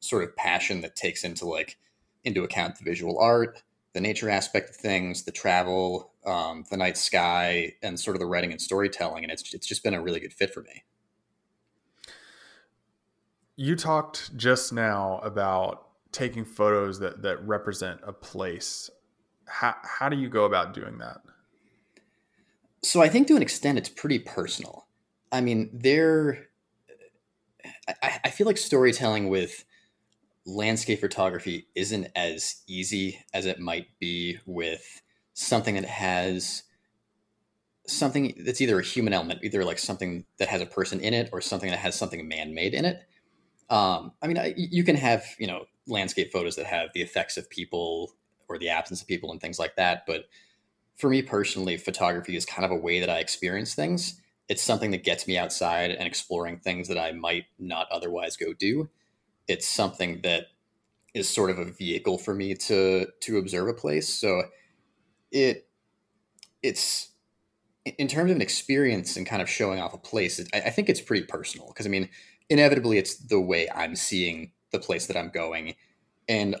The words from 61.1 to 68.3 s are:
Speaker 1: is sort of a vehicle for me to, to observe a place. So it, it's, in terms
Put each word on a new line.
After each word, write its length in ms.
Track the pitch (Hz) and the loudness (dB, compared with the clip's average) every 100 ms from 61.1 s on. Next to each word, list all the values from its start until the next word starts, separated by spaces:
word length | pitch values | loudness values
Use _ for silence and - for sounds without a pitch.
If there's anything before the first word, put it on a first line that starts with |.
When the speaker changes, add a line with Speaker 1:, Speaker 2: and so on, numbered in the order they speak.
Speaker 1:
is 140 | 113 92 | -4 0
sort 220 | - 95 | 2 2
of 80 | 90 | 0
a 60 | |
vehicle 540 | 87 - 87 87 101 92 | -4 -6 -4 -2 0 -2
for 160 | - | -2
me 200 | 98 98 | -2 -2
to, 520 | 95 - 98 95 92 95 - | -2 2 4 6 4 0 -6
to 180 | - 104 | -2 0
observe 300 | 92 87 101 | 0 -2 -2
a 60 | |
place. 340 | 117 143 76 78 | -2 0 0 0
So 360 | - 104 90 - - _ _ _ _ _ _ _ | 0 2 2 0 -8 _ _ _ _ _ _ _
it, 380 | 135 131 - - _ _ _ _ _ _ _ - _ | 4 4 2 -6 _ _ _ _ _ _ _ -20 _
it's, 480 | 131 - - - - _ _ _ _ _ _ _ | -2 0 -2 -2 -6 _ _ _ _ _ _ _
in 240 | 127 - 139 | -10 -4 -2
terms 220 | 151 180 | 2 4